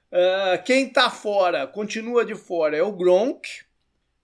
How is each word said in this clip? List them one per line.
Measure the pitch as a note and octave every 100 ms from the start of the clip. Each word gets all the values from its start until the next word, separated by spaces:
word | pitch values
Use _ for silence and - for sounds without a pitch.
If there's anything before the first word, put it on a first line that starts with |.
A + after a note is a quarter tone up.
| _
Ah, | F3+ F#3 F#3+ F#3+ F3+
quem | - C4 C4
tá | C#4 A#3+
fora, | - G#3+ G3+ F3+ E3 -
continua | G#3 G#3 A3 A3+ A#3+ G#3
de |
fora, | G3+ - E3+ D#3 D#3
é |
o | G3
Gronk. | F3+ F3+ F#3 B3+ - - - _ _ _ _ _ _